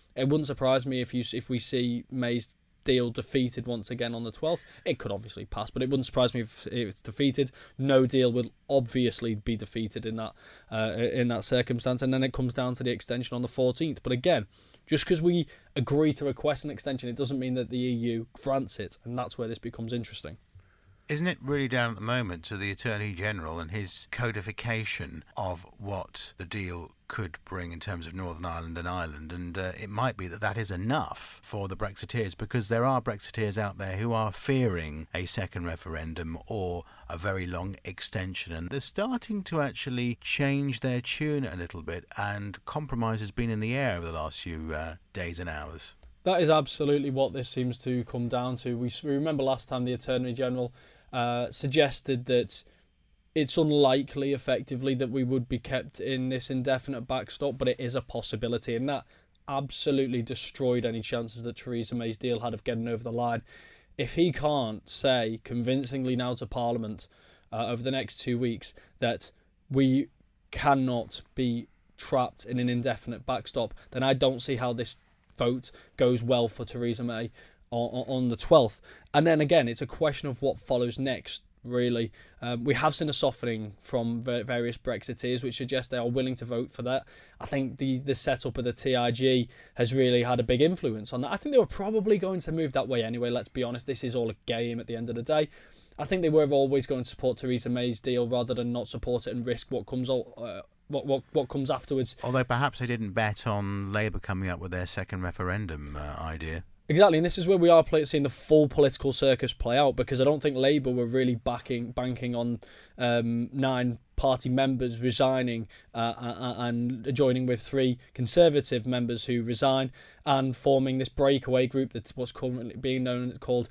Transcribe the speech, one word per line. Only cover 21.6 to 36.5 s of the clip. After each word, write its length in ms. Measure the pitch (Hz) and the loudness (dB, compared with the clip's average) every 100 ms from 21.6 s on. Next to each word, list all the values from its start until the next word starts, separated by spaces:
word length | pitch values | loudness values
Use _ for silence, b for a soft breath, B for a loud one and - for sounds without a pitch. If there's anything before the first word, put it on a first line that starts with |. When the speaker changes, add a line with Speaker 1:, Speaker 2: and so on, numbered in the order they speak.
| 135 | 0
Speaker 2:
down 200 | 127 120 | 0 0
at 60 | |
the 80 | 104 | -2
moment 400 | 110 127 107 87 | -2 -2 -2 -6
to 140 | - 101 | -6 -4
the 120 | 101 | -4
Attorney 440 | 95 123 104 104 | -4 -4 -2 -4
General 460 | 92 104 101 78 82 | -4 -4 -4 -6 -8
and 100 | 80 | -6
his 380 | 107 95 - - | -6 -6 -8 -8
codification 1120 | - 120 104 98 - 117 113 107 - 82 80 - - | -4 -4 -4 -8 -8 -4 -4 -4 -6 -8 -12 -12 -6
of 260 | 95 85 92 - | -6 -6 -12 -12
what 560 | 101 95 - - - - | -6 -6 -6 -10 -12 -12
the 80 | |
deal 460 | 90 107 92 85 80 _ - | -8 -6 -6 -8 -12 _ -12
could 300 | - 98 - - | -8 -8 -10 -12
bring 260 | 92 87 | -10 -8
in 80 | 85 | -8
terms 260 | 107 87 82 | -8 -8 -8
of 60 | |
Northern 320 | 90 90 82 | -8 -8 -8
Ireland 320 | 85 82 82 82 | -8 -8 -8 -8
and 100 | 85 | -6
Ireland? 460 | 90 82 76 78 | -4 -6 -8 -10
And, 240 | 87 87 90 | -8 -8 -6
uh, 160 | 92 - | -6 -8
it 80 | 107 | -8
might 300 | 104 127 - | -4 -2 -4
be 100 | 90 | -8
that 140 | 90 | -4
that 160 | 104 101 | -4 -4
is 120 | 101 | -4
enough 720 | 90 104 143 - - - - | -4 0 -2 -2 -8 -12 -14
for 240 | - 104 98 | -10 -6 -6
the 120 | 95 | -6
Brexiteers, 580 | 104 101 - 120 104 - | -8 -8 -6 -4 -4 -4
because 320 | 110 123 101 | -4 -2 0
there 160 | 117 | 2
are 160 | 127 131 | 2 2
Brexiteers 560 | 123 104 - - 107 98 | -2 -6 -6 -4 -2 0
out 220 | 104 87 | -4 -4
there 180 | 98 92 | -6 -2
who 160 | 117 | 0
are 180 | 113 107 | 0 0
fearing 760 | - - 131 120 87 78 76 78 | -2 0 2 2 0 -4 -8 -6
a 100 | 85 | -6
second 400 | 90 - 82 - | -4 -4 -4 -4
referendum 720 | 85 82 82 78 80 80 82 82 | -6 -6 -8 -8 -6 -6 -6 -8
or 380 | - | -6